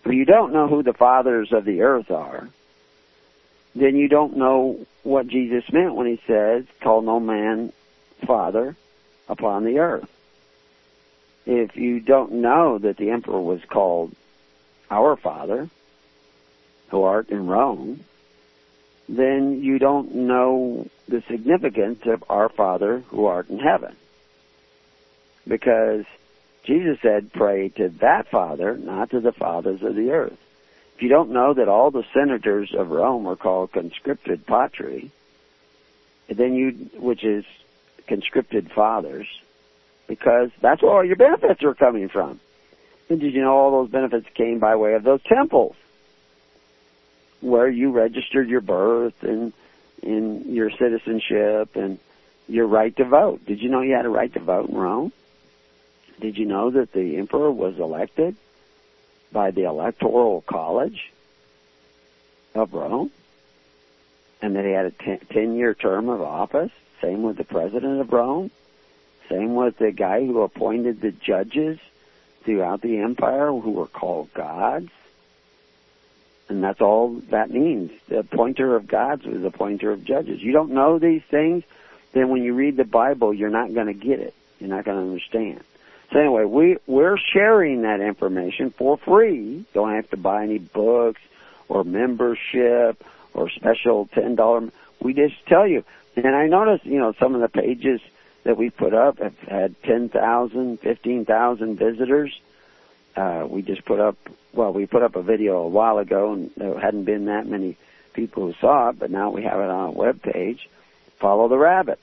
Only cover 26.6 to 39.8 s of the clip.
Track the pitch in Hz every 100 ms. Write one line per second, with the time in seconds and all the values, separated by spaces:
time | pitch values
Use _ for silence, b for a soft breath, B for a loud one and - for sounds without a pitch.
26.6 | - 156 175 135 117 104 104 - 104 98
27.6 | 95 - 92 80 120 165 - 113 85 73
28.6 | 95 123 - 95 117 127 117 - 82 85
29.6 | 85 95 107 104 117 160 - - _ b
30.6 | b b b - 120 143 135 123 131 135
31.6 | 104 104 139 135 110 143 143 120 107 101
32.6 | 101 - 87 80 113 123 95 92 92 92
33.6 | 92 95 85 - 139 143 - 87 - 113
34.6 | 139 - - 67 - _ _ _ _ _
35.6 | _ _ _ _ _ _ - 104 127 127
36.6 | 131 120 - - 123 117 110 104 - -
37.6 | _ _ _ _ - 101 - 135 120 113
38.6 | 85 - 107 110 76 69 104 - _ _
39.6 | _ _